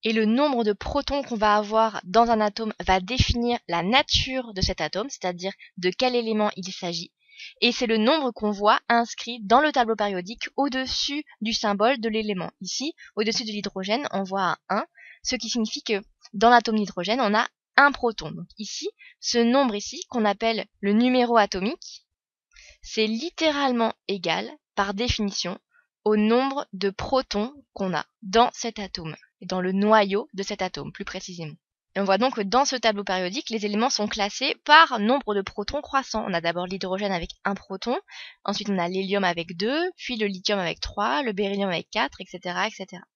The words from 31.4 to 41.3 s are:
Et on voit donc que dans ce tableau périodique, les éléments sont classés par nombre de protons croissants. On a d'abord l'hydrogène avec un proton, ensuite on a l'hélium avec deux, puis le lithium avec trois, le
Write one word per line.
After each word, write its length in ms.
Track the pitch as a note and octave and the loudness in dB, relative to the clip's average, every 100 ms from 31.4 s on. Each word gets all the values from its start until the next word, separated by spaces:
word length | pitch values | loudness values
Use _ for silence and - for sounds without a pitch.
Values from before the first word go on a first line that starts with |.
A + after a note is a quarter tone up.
| D#3 D3+ _ _ _ - | -12 -12 _ _ _ -2
Et 40 | |
on 60 | G3 | 2
voit 140 | G3 | 4
donc 160 | B3+ B3+ | 4 0
que 60 | |
dans 220 | G3 A#3 | 2 2
ce 120 | C#4 B3+ | 2 2
tableau 280 | A3+ G#3 | 0 0
périodique, 460 | G3+ F#3 F3+ A3 - | -2 -2 -2 -4 -6
les 160 | A3+ G#3 | -4 -2
éléments 240 | G#3 A3+ | 0 0
sont 180 | - G#3+ | 0 -2
classés 480 | A3+ G3+ - C4+ - - | -2 -2 -2 -4 -4 4
par 340 | D4+ D#4+ B3 | 6 6 2
nombre 340 | G#3 C#4 A3+ | 0 0 0
de 80 | G3+ | -4
protons 400 | G3 - G3+ C#4+ | -4 -8 -8 -8
croissants. 420 | D4 C#4 B3+ A3 A3 | -4 -4 -4 -6 -4
On 60 | |
a 80 | F3 | -2
d'abord 260 | E3 E3+ F3+ | -2 -4 -6
l'hydrogène 440 | F#3+ F#3+ F#3+ G3+ | -6 -6 -4 -2
avec 200 | F#3 E3+ - | -4 -6 -8
un 120 | - G3 | -6 -6
proton, 440 | - F#3+ - C#4+ _ - - - - | -8 -10 -4 -6 _ -18 -18 -10 -6
ensuite 240 | G3 G3+ | -6 -2
on 80 | F#3+ | -2
a 100 | E3+ | 0
l'hélium 360 | F#3 F#3+ G3+ | -2 0 0
avec 340 | F#3 E3+ E3+ E3+ | 0 -2 -6 -4
deux, 340 | G#3 D4 F4+ - | -2 -2 -2 -6
puis 180 | - A#3+ | -10 -4
le 120 | G#3 | -4
lithium 320 | F#3+ G3 G#3 | -2 -2 -2
avec 200 | F3 E3 | -2 -6
trois, 440 | - - G#3+ C#4 | -8 -4 -2 -2
le 100 | C4 | -2